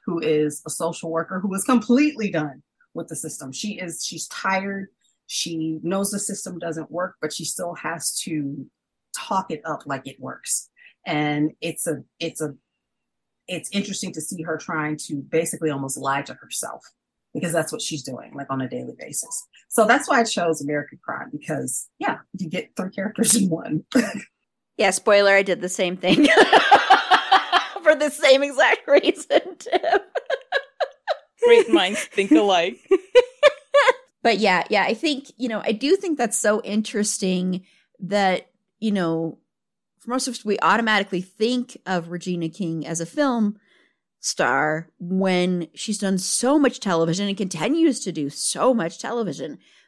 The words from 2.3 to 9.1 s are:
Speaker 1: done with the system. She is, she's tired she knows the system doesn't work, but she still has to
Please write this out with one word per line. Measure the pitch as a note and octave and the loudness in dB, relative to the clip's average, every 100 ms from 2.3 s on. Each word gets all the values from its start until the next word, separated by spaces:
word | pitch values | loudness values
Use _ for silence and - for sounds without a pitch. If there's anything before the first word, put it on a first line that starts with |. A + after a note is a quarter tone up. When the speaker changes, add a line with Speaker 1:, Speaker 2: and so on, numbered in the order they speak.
Speaker 1:
done | D#3+ D3+ C3+ _ _ _ | -2 -4 -8 _ _ _
with | D#3+ E3+ | -14 -12
the | D#3+ | -10
system. | D#3+ - C3+ | -12 -12 -12
She | C3 G#3+ G#3 | -10 -8 -8
is, | F3+ D#3+ - | -10 -8 -10
she's | E3 - | -10 -12
tired | - F#3+ F#3+ G3 G3 G3 _ _ _ - | -6 -2 -2 -2 -8 -10 _ _ _ -10
she | - E3+ E3 D#3+ D#3+ | -8 -6 -4 -4 -4
knows | D#3+ F#3+ G3 | -4 -2 -2
the | G3+ | -4
system | - G3 - F3 | -6 -8 -10 -10
doesn't | E3+ D#3+ D#3 | -8 -8 -8
work, | D#3+ F#3 - | -6 -8 -6
but | D3+ | -8
she | - D#3 | -8 -8
still | - F3 E3+ | -8 -8 -8
has | E3+ E3+ - - | -8 -6 -6 -6
to | - D#3 C#3 C#3+ - _ _ _ _ | -4 -4 -4 -8 -12 _ _ _ _